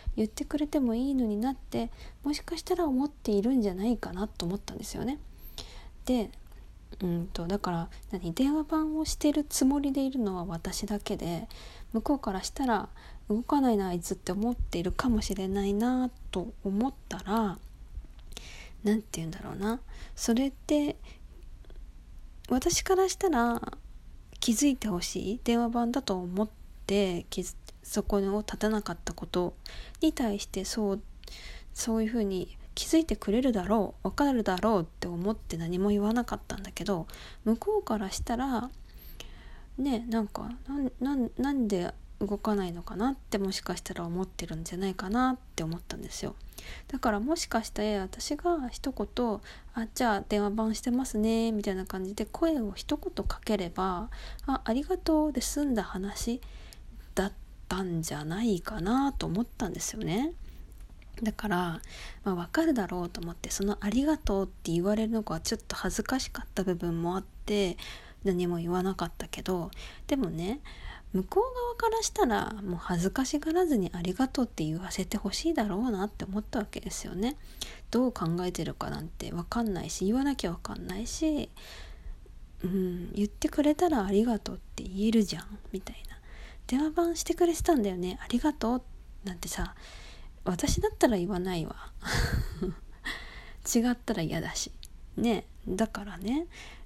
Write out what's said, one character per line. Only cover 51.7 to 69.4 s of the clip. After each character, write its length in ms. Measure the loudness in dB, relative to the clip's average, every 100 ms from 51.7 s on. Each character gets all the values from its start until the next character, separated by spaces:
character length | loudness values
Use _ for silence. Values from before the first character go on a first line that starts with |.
い 40 | -2
な 80 |
感 200 | -4 -4
じ 100 | -4
で 100 | -4
声 360 | -4 2 2 4
を 120 | 0
一 240 | -4 -4 -2
言 300 | -2 -2 -2
か 140 | -2
け 140 | 0 0
れ 100 | 0
ば、 420 | 0 0 0 -4 -8 -10 -6 -2
「あ、 160 | 0
あ 80 | 2
り 100 | 0
が 140 | 2 0
と 300 | 4 6 6
う」 60 |
で 80 | 2
済 240 | 0 2 2
ん 80 |
だ 80 | 2
話 580 | 0 -4 -4 -2 -2 -2 -6 -14 -14 -16 -16 -16 -2
だ 120 | 0 0
っ 60 | -2 -14 -16 -6
た 140 | -2
ん 180 | 0 0
じ 120 | -2
ゃ 100 | -4
な 180 | -4 2
い 180 | 4 2
か 200 | 0 -2
な 320 | 4 4 4
と 140 | 2 0
思 160 | 0
っ 20 |
た 240 | 0 -2 -4
ん 40 |
で 60 | -2
す 160 | -6 -2
よ 60 |
ね。 300 | 0 2 0 -2 -12 -12 -14 -14 -16 -16 -14 -4
だ 100 | -4
か 160 | -2 0
ら、 320 | 2 0 -4 -8 -12 -12 -6
ま 80 | -2
あ、 20 |
わ 140 | -2 0
か 140 | 2
る 80 | 4
だ 140 | 4 2
ろ 160 | -2
う 60 | -4
と 100 | -4
思 120 | -6
っ 20 | -6
て、 140 | -6
そ 120 | 0
の 140 | 0 2
「あ 60 | 2
り 140 | 4
が 120 | 4 4
と 280 | 4 2
う」 0 | 0
っ 20 |
て 240 | -4 0
言 100 | 2
わ 140 | 4 4
れ 100 | 2
る 60 |
の 80 | 0
が 200 | 0 -2
ち 140 | -2
ょ 40 | -4
っ 20 | -4
と 80 | -2
恥 200 | 0 0
ず 60 |
か 160 | 0 0
し 120 | -2
か 140 | -8 -6
っ 20 |
た 100 | -2
部 100 | 0
分 280 | 0 0 0
も 140 | 0 -2
あ 40 |
っ 40 | -6 -10
て、 320 | 0 2 2 0 -10 -12 -16 -2
何 220 | 2 2 2
も 80 | 0
言 140 | 0
わ 120 | 2
な 120 | 2
か 120 | 0 -4
っ 60 | -4
た 120 | -8
け 140 | -4